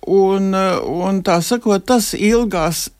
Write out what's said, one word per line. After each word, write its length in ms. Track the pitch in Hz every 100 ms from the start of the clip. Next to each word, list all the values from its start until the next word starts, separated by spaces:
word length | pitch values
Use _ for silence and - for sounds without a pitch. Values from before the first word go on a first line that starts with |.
Un, 540 | - 196 190 196 196
eh, 260 | 190 190 175
un 420 | - 156 185 196
tā 160 | 180 170
sakot, 460 | 165 240 233 196 -
tas 280 | 240 208
ilgās 760 | - 208 233 233 190 160 160 - _